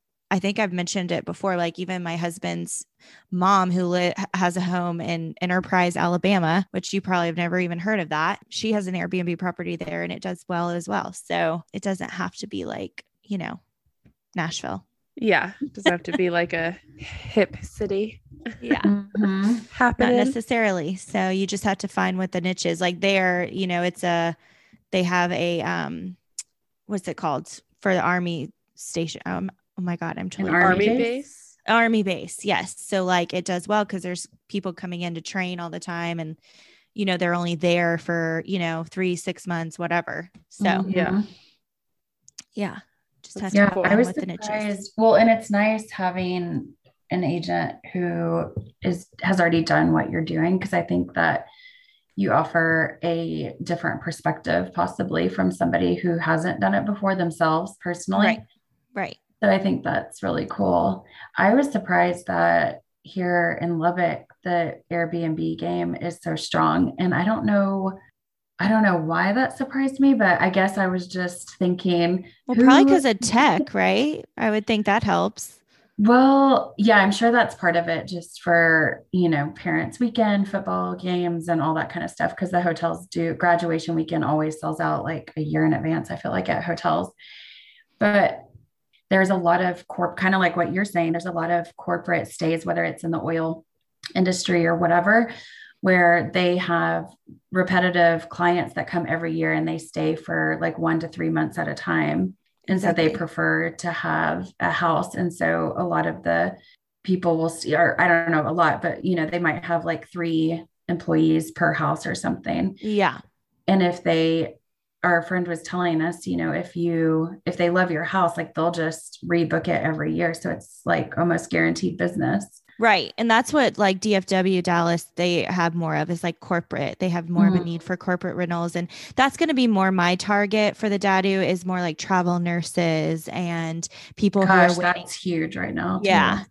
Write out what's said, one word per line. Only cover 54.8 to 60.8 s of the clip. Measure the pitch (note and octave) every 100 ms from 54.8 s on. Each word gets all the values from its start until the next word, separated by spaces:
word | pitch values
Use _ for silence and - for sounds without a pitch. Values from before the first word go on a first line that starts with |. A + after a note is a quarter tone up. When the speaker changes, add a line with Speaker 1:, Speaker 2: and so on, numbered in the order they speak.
| F3+ - F2+ E2 F2+
Speaker 3:
from | - F#2
somebody | - - F2 F2 -
who | F3 E3+
hasn't | E3 D#3+ F3+ -
done | F#3+ G3
it | G3+
before | G3+ G3 F#3
themselves | E3+ - D#3+ E3 F#3+ -
personally. | F3 F3 - F#3+ G#3+
Speaker 1:
Right. | A3+ - _ _ _ _
Right. | G3+ F#3 - _ -
Speaker 3:
So | G3+
I | F#3+
think | F#3+ F3
that's | E3+ - - -
really | F#2+ - -
cool. | - F#2 F2